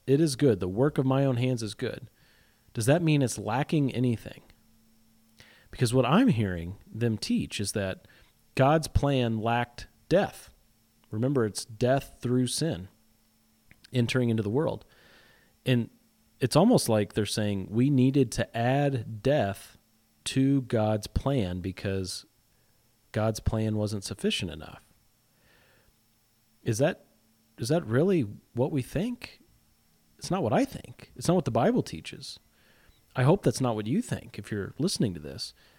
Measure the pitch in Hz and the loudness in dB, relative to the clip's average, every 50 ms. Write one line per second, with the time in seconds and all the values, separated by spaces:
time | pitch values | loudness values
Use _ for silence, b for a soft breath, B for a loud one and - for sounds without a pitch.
0 | _ - 135 147 170 156 131 117 143 135 107 90 92 92 95 107 131 151 147 - | _ 2 4 4 4 2 2 2 4 4 4 2 0 -2 0 0 0 0 0 0
1 | 135 131 131 139 139 135 127 117 127 127 127 117 113 104 101 - 127 113 - - | 0 2 2 2 2 2 2 0 0 -2 -2 -4 -6 -8 -8 -8 -8 -8 -8 -10
2 | - - b b b b b b b b b b b b - 123 107 120 143 175 | -14 -16 b b b b b b b b b b b b -6 0 2 4 4 4
3 | 170 160 151 143 135 113 - - 101 107 110 131 147 - 170 156 143 127 - 113 | 4 4 4 4 2 0 -2 -4 -4 -2 -2 -2 0 0 2 2 2 2 0 0
4 | 127 123 117 110 - - - - - - _ _ _ _ _ _ _ _ _ _ | 0 0 0 -2 -6 -12 -16 -18 -20 -20 _ _ _ _ _ _ _ _ _ _
5 | _ _ _ _ _ _ b b b b b b b b - - 123 110 117 131 | _ _ _ _ _ _ b b b b b b b b -4 -2 0 2 2 2
6 | 123 117 147 214 277 247 139 113 107 98 90 85 82 87 101 - - - - 110 | 4 4 4 6 6 4 4 2 2 0 -2 -4 -6 -8 -10 -12 -16 -14 -6 -2
7 | 120 117 110 104 - - 240 220 - - - - 104 - - 107 98 95 92 - | -2 0 0 -2 -2 -2 -2 -2 -2 -4 -6 -6 -6 -4 -4 -4 -4 -4 -6 -8
8 | b b b b b b b b _ _ _ - 131 139 156 165 151 - - - | b b b b b b b b _ _ _ 2 4 4 4 2 2 0 0 0
9 | 143 143 139 131 123 117 113 110 104 117 117 120 120 - _ - - - _ _ | 2 2 0 0 0 0 -2 -2 -2 0 0 -2 -2 -4 _ -14 -20 -20 _ _
10 | _ - 147 190 196 - - - - - - _ _ _ _ _ _ _ _ _ | _ 0 2 2 2 0 -4 -12 -20 -20 -20 _ _ _ _ _ _ _ _ _
11 | _ _ - 107 120 135 147 135 113 107 95 - - - 110 107 120 120 135 139 | _ _ -4 -2 0 0 2 2 0 0 -2 -6 -10 -10 -4 0 2 2 2 0
12 | - - - - - 120 123 127 127 120 - - 147 165 123 85 92 - _ _ | -2 -6 -12 -8 -4 0 0 2 2 0 -2 -2 -2 -4 -4 -6 -10 -14 _ _
13 | _ _ _ _ _ _ _ _ _ _ _ _ _ - - _ - - - 127 | _ _ _ _ _ _ _ _ _ _ _ _ _ -20 -20 _ -12 -4 0 0
14 | 120 117 - 131 123 117 113 110 101 101 107 139 165 - - - b b b b | 0 2 2 2 2 2 2 0 0 0 0 0 0 -2 -4 -6 b b b b
15 | b b b b b b b b b b b _ - 127 131 120 113 - _ _ | b b b b b b b b b b b _ 0 0 2 2 0 -2 _ _
16 | _ _ _ _ _ _ _ - - 120 - 147 185 240 247 160 - - 113 107 | _ _ _ _ _ _ _ -4 0 2 4 6 6 6 6 4 4 4 2 2
17 | 104 - - 113 104 - - - 107 104 101 98 92 87 98 113 127 143 147 127 | 2 0 0 -2 -2 -2 -2 -2 -2 -2 -2 -4 -4 -2 0 2 4 4 4 4
18 | 123 135 135 143 135 113 - - 113 - - 117 117 123 131 143 143 143 135 120 | 4 4 4 4 2 2 0 -4 -4 -4 -4 -2 0 0 2 2 0 0 -2 -4
19 | 107 110 113 104 - 127 147 151 104 98 98 - - - - _ _ _ _ _ | -6 -8 -8 -2 0 0 2 2 0 -2 -4 -6 -12 -20 -20 _ _ _ _ _
20 | _ _ _ _ - - - 135 135 135 139 139 127 113 123 110 107 107 107 104 | _ _ _ _ -10 -4 0 0 2 2 2 0 0 0 0 2 2 2 0 -2
21 | 101 - - - - 139 143 131 101 90 90 90 87 98 92 - - 101 98 95 | -2 -2 -4 -2 0 0 0 0 -2 -2 -4 -6 -6 -6 -8 -6 -6 -4 -4 -4
22 | 95 90 - - - _ _ _ _ _ _ _ _ _ _ _ _ _ _ _ | -4 -6 -8 -12 -14 _ _ _ _ _ _ _ _ _ _ _ _ _ _ _
23 | _ _ - 110 107 110 110 - - - - 110 110 110 107 107 104 101 107 101 | _ _ -4 0 0 0 -2 -2 -2 -2 -2 0 0 0 0 0 -2 -2 -4 -6
24 | - - 101 - - 214 214 - 104 85 76 78 - - - - - _ _ _ | -8 -10 -8 -4 -4 -4 -2 -2 -4 -6 -8 -10 -14 -16 -18 -20 -20 _ _ _
25 | _ _ _ _ _ b b b b b b b b b b b b b b b | _ _ _ _ _ b b b b b b b b b b b b b b b
26 | _ _ _ _ _ _ _ _ _ _ _ _ - - 113 101 135 165 214 - | _ _ _ _ _ _ _ _ _ _ _ _ -6 -4 -2 0 0 0 -2 -4
27 | _ _ _ _ _ _ _ _ _ _ _ - 120 113 151 175 - 104 113 127 | _ _ _ _ _ _ _ _ _ _ _ -8 -4 -2 -2 -2 0 0 0 2
28 | 165 196 196 170 117 101 107 - - _ - 117 127 - 160 135 123 - - 135 | 2 2 2 0 0 -2 -6 -12 -18 _ -4 -2 -2 0 -2 -4 -4 -4 -4 -4
29 | 196 254 240 - - - - - _ _ _ _ _ _ _ _ _ _ _ _ | -4 -4 -6 -8 -12 -16 -20 -20 _ _ _ _ _ _ _ _ _ _ _ _
30 | _ _ _ _ - - 170 196 156 110 120 196 277 - - - - - - - | _ _ _ _ -6 -4 -2 -2 0 2 2 2 0 0 -4 -10 -14 -16 -18 -20
31 | - - - - - - 175 185 - - 113 117 131 208 247 214 - - - 80 | -20 -20 -14 -4 0 2 2 2 2 0 2 2 2 2 2 0 -2 -4 -8 -12
32 | - - - - - - - - _ b b b b b b b b b b b | -12 -14 -16 -14 -14 -16 -16 -18 _ b b b b b b b b b b b
33 | b _ - - 127 139 175 - - - - - 127 123 113 107 104 107 139 214 | b _ -2 2 4 4 4 4 4 2 2 2 0 0 0 -2 -2 0 -2 -2
34 | 247 - 135 98 - - - - 101 - 110 104 95 - - - 143 196 - - | -2 -4 -6 -8 -8 -10 -14 -14 -10 -6 -6 -6 -6 -6 -4 -4 -2 -2 0 0
35 | 170 104 87 80 73 71 67 - - - b b b b b | 0 0 -2 -4 -10 -12 -10 -10 -12 -14 b b b b b